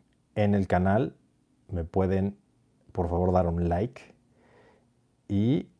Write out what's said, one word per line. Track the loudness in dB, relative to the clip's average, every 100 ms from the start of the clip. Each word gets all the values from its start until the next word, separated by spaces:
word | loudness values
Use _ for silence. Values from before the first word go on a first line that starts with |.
| _ _ _
en | 0 2 2
el | 2
canal | 2 2 2 0 -6 _ _ _ _ -10
me | -8
pueden, | -4 0 0 0 -2 -6 _ _ _ _ _
por | -6 -2
favor, | 0 2
dar | 2 0
un | 0 -2
like | -2 -4 -8 -20 _ _ _ _ _ _ _ _ _ _ _ -4
y | -2 0 -2 -4 _